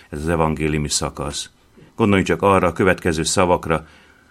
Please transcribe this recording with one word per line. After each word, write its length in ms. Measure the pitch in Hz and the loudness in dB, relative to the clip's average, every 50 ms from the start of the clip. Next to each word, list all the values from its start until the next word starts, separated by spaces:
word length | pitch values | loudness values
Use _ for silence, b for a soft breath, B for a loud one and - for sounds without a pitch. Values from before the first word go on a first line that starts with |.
| B B | B B
ez 100 | - 73 | -12 -8
az 100 | 76 80 | -4 -2
evangéliumi 600 | 87 80 80 78 78 78 78 76 76 78 76 73 | 0 0 0 0 0 -2 -2 -2 -2 -2 -4 -4
szakasz. 600 | - - 80 71 - - 71 71 71 - - - _ b b b b b b b b | -4 -4 -6 -6 -8 -8 -10 -8 -8 -10 -12 -14 _ b b b b b b b b
Gondoljunk 320 | - 113 104 101 95 90 - | -2 0 2 2 2 2 2
csak 140 | 87 80 - | 0 2 4
arra 240 | 101 98 92 87 | 4 4 4 4
a 60 | 90 82 | 2 0
következő 500 | - 110 92 87 - - 92 80 78 80 | 2 2 2 2 2 0 -2 -2 0 -2
szavakra, 640 | 80 - 101 95 87 90 82 - 80 80 78 76 B B B B B B B B B | -2 0 0 2 2 2 0 0 -2 -2 -2 -4 B B B B B B B B B